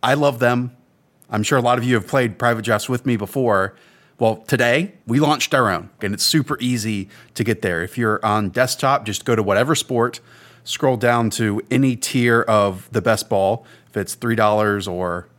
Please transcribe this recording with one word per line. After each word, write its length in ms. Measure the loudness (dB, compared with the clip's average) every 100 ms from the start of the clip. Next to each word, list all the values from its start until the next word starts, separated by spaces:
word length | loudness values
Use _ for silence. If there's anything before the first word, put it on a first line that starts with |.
I 120 | 2
love 240 | 2 2 2
them. 360 | 0 0 -4 -10 _ _ _ _ _
I'm 140 | -4
sure 160 | 0 2
a 20 |
lot 160 | 2 2
of 80 |
you 80 | 2
have 140 | 0 2
played 320 | 0 0 0
private 260 | 0 0
drafts 240 | 0 -2 0
with 160 | -4
me 140 | -2 -2
before. 560 | -2 -2 0 2 0 -6 _ _ _ _
Well, 180 | 0 0
today, 580 | -2 0 2 2 -2 -8 -2
we 140 | 0
launched 320 | 2 0 2
our 180 | 2 2
own, 200 | 0 -6 _
and 140 | -6
it's 100 | -2
super 320 | 0 0 0 -4
easy 520 | -2 -2 -2 -6 -6 -14 -20
to 100 | -6
get 160 | -2 -2
there. 220 | -2 -2
If 160 | -4 -4
you're 260 | -2 0
on 240 | 0 0 -2
desktop, 560 | 0 0 0 0 0
just 220 | -2 -8 -2
go 100 | 0
to 60 |
whatever 320 | 2 2 2
sport, 460 | 0 -2 -2 -2 -4 _ -20 -20 -20
scroll 320 | -12 -2 0 2
down 320 | 2 2 0
to 280 | 0 -2 -2 -2
any 260 | 0 2 0
tier 440 | -4 0 2 2
of 480 | 2 2 2 -2 -4
the 100 | -2
best 260 | 0 0 0
ball, 380 | 0 0 0 -6 -20 _
if 60 | -8
it's 160 | -6
three 220 | -6 -2 2
dollars 520 | 2 4 2 0 -4
or 400 | -4 -4 -6 -10